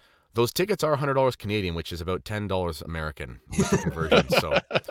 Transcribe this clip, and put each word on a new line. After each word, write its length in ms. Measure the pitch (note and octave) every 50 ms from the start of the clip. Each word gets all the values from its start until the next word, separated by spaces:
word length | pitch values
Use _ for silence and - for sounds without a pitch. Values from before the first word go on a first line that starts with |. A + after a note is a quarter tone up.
| _ _ _ _ _ _ -
those 180 | A2+ B2+ -
tickets 320 | - - F#3 G#3+ G3+ - E3
are 100 | D#3 D3+
a 40 | B2+
hundred 160 | D3 C#3+ C3+
dollars 200 | C3+ C3 C3 A#2+
Canadian, 400 | - - G2+ G#2 G#2+ F#2+ F2 E2
which 160 | E2 D#2+ -
is 80 | F2 D#2+
about 220 | E2+ F2 F#2 - -
ten 220 | - G#2+ G#2+ G#2 F#2+
dollars 340 | F#2+ F#2 F2+ E2+ D#2 -
American 600 | - - E2+ D#2+ D#2 D#2 D2+ - D2 B1 A#1+ - _ - -
with 140 | - F#3+ -
the 80 | - -
conversion. 500 | - F3+ - - D#3+ - - - C3+ -
So, 280 | C4 G#3 - D#2+ - - - - - - - -